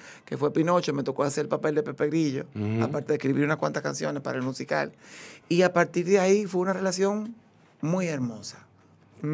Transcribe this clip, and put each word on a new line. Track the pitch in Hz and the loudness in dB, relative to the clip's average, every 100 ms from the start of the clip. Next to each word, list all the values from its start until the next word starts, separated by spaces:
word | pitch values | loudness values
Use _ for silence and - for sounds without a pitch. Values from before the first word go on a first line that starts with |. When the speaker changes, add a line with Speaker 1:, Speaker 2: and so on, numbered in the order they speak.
| - - | -20 -18
Speaker 1:
que | - 127 | -8 -2
fue | 143 | 0
Pinocho, | 160 165 175 165 | 2 4 2 2
me | 139 | -2
tocó | 135 135 | -2 0
hacer | 143 147 147 | 0 0 -2
el | |
papel | 147 156 | 0 0
de | 147 | 0
Pepe | 147 135 147 | -2 -2 0
Grillo, | 160 151 131 139 | 0 0 -2 -6
Speaker 2:
Ujú. | 107 104 113 | -4 -2 0
Speaker 1:
aparte | 117 147 135 | 0 -2 -2
de | |
escribir | 143 135 135 | 0 2 2
unas | 147 151 | 2 2
cuantas | 151 147 | 0 -2
canciones | 147 139 151 143 | -4 -4 -4 -4
para | 139 127 | -4 -4
el | |
musical. | 127 131 131 151 147 - - - - - - | -4 -6 -4 -2 -2 -8 -20 -20 -18 -12 0
Y | 170 | 4
a | 180 | 4
partir | 175 170 170 175 | 4 2 2 2
de | 196 | 4
ahí | 185 202 196 | 6 4 2
fue | 180 | 0
una | 185 | 0
relación | 185 190 180 196 214 220 - - _ - - | 0 0 0 0 0 -6 -12 -20 _ -20 -6
muy | 147 185 170 | -2 0 0
hermosa. | 143 120 107 - - - _ - _ _ - | -2 -4 -6 -14 -16 -20 _ -20 _ _ -8
Speaker 2:
Qué | 151 | -2